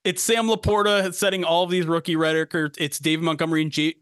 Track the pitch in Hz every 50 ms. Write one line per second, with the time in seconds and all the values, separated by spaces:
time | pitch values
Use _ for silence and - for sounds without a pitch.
0 | - 185 175 - - 233 226 226 226 226 220 208 - 202 208 208 202 208 208 202
1 | 190 185 180 - 202 196 190 185 175 165 165 175 185 175 180 185 170 160 165 165
2 | 160 175 160 160 160 156 160 160 160 - - 165 156 147 - - 165 139 - -
3 | 147 160 156 160 170 165 156 - 165 160 160 156 156 151 - 151 151 160 - -